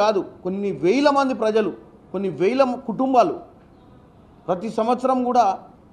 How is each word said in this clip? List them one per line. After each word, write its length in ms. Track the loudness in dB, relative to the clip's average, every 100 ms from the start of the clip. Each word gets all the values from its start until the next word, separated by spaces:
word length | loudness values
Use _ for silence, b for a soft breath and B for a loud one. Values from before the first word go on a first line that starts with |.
కాదు, 160 | 2 0 -4 -10
కొన్ని 260 | -8 -6 -6 -2
వేల 240 | 0 2 2 2
మంది 180 | 0 -2
ప్రజలు, 280 | 0 0 -2 -6 -18 -20 -10
కొన్ని 180 | -6 -6 -2
వేల 220 | 0 2 0
మ-, 100 | -2 -8
కుటుంబాలు 460 | -4 2 4 2 -2 -12 -20 -20 -20 -20 -20 -20 -20 -20 -12 -6
ప్రతి 220 | -4 -4 -2
సంవత్సరం 400 | -2 0 0 0 2
కూడా 160 | 2 2 0 -10 -20 -20